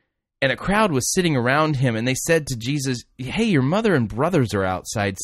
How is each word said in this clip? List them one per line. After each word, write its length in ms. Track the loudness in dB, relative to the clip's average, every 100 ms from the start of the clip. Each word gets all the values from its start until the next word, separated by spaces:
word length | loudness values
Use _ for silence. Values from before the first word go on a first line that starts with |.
| _ _ _ -4
"And 100 | -2
a 60 | -2
crowd 360 | 0 2 2
was 200 | 2 0
sitting 240 | 0 2 2
around 400 | 2 2 0 2
him, 180 | 0
and 140 | 0 -2
they 60 |
said 320 | -2 0 0 0
to 100 | -8
Jesus, 480 | -4 -4 -2 -6 -8 -14
'Hey, 260 | -8 -2
your 180 | 2 2
mother 320 | 2 2 2
and 140 | 2 0
brothers 460 | 0 0 2 2
are 100 | 0
outside 540 | -2 -4 -4 -2 -2 -4